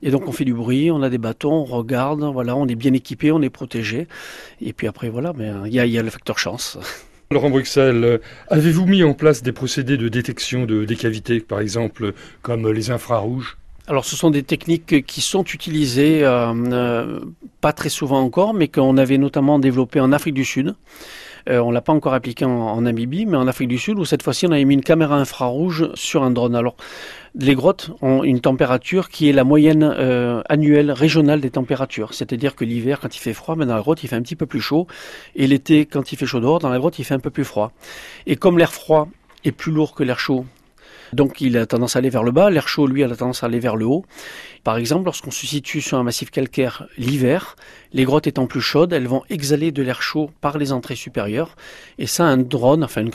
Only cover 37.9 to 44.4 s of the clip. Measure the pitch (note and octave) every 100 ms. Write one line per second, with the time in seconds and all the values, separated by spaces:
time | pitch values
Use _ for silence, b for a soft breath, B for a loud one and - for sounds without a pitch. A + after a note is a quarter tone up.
37.9 | B B B - C3+ F#3 E3+ E3 - -
38.9 | D#3 D#3 - _ _ D3+ - D#3+ D#3 D3+
39.9 | - C3 A#2+ - C3 B2+ _ _ _ B
40.9 | B B B2+ C#3 - C3 A#2 A2+ A#2+ B2
41.9 | C3 C3 A#2+ A#2+ C3+ G#3 D#3+ - - C3+
42.9 | C3+ B2+ A#2+ B2 - A#2 A#2 A#2+ A2 A2+
43.9 | D#3+ - B B B